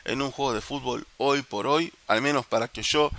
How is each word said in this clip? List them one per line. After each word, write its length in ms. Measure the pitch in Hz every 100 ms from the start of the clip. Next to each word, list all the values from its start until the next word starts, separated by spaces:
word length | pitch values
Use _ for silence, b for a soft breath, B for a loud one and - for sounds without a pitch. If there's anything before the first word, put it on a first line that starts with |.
en 160 | - 127
un 100 | 139
juego 220 | - 139
de 80 | 110
fútbol 460 | - 139 123 123 - -
hoy 240 | 139 143
por 260 | 131 101 107
hoy, 260 | 151 170 - -
al 140 | 110
menos 260 | 139 143 -
para 220 | 113 113
que 140 | -
yo 280 | 107 151 147